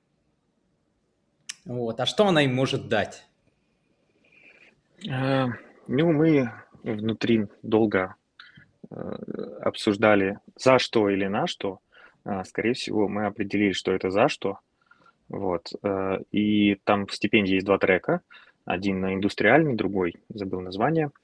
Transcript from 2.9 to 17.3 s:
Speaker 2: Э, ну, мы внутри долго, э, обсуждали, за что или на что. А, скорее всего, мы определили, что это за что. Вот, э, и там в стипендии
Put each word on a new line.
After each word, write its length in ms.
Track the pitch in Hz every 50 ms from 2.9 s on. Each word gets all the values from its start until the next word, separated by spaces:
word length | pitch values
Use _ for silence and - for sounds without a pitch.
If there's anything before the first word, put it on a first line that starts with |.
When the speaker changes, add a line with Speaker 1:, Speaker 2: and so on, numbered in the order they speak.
| 113 104 92 - - - - _ _ _ _ _ _ _ _ _ _ _ _ _ _ _ _ _ _ _ _ _ _ _ _ - - _ _ _ _ _ _ _ _ _ - 160
Speaker 2:
Э, 380 | 135 131 135 135 135 135 131 123 117 - - - - _ -
ну, 260 | - 120 135 165 170
мы 380 | 160 143 160 165 151 139 127 113 107 - - _ _ -
внутри 640 | - 117 110 104 107 113 107 - - - 117 110 101 - - _
долго, 540 | - 110 110 110 113 104 98 95 92 92 - _ _ _ _ _ - - _ - - _ _ _ - -
э, 60 | - - - - - - - - - - - - - -
обсуждали, 800 | - - - - - 110 101 98 110 107 104 101 95 98 101 - _ - _
за 220 | - - 131 131 123
что 300 | - - - 117 104 101
или 180 | 98 95 98
на 200 | 95 101 113 160
что. 340 | 175 - - - 98 92 - _ _ _ - - - _ _ -
А, 200 | - 101 95 92
скорее 300 | - - - - 113 123
всего, 340 | - - - - 107 101 95
мы 180 | 101 104 107
определили, 460 | 101 101 - 101 98 101 101 104 98
что 200 | 90 - - 98
это 180 | 95 92 - 95
за 180 | 92 101 127 -
что. 300 | - - - 98 98 - _ _ _ _ _ _ _ _ _ _ _ _ _ -
Вот, 440 | - 98 98 92 87 85 - - - -
э, 360 | - 101 98 95 95 95 95 - - -
и 460 | - 104 107 104 107 104 104 101 101 - -
там 220 | - 104 101 98
в 80 | - -
стипендии 400 | - - 101